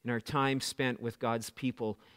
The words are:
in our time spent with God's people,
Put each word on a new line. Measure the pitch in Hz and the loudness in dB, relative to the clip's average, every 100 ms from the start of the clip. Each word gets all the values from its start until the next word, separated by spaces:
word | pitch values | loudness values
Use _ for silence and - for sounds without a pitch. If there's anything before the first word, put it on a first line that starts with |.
in | 123 | -2
our | 117 | -2
time | - 143 135 135 | 0 2 4 2
spent | - - 131 120 | -2 0 0 0
with | 117 - | -4 -2
God's | 117 117 110 | 0 0 -2
people, | - 131 - 110 - - | -4 -4 -2 -4 -4 -10